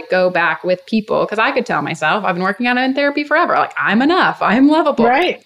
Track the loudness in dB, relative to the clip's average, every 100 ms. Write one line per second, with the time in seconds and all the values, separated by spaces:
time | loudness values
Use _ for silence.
0 | -2 0 0 2 0 -2 -2 -4 -2 -4
1 | -2 -2 -2 0 0 0 -2 -4 -4 -4
2 | -2 -2 -2 -2 -2 -2 -2 0 0 0
3 | -2 -2 -2 0 2 0 -2 -2 0 2
4 | 2 2 0 0 0 4 4 4 2 2
5 | 2 2 0 -4